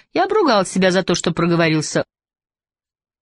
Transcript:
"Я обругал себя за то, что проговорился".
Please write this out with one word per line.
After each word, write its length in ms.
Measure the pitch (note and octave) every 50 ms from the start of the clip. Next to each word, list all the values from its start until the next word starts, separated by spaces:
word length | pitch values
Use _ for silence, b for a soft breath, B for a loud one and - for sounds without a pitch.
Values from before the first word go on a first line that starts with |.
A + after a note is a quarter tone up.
| B B -
"Я 120 | D#4 F#4
обругал 400 | F#4+ G4+ A4 F#4+ C#4+ A3+ G3+ F#3
себя 260 | - - F#3+ F#3 F#3
за 120 | F3+ F#3+ F#3
то, 120 | - F3
что 160 | - - F3+
проговорился". 720 | D#3+ - E3+ F3 E3+ E3 E3+ D#3+ D#3 D#3 D3 - - D#3 - _ _ _ _ _ _ _ _ _ _ _ _ _ _ _ _ _ _ _ _ _ _ _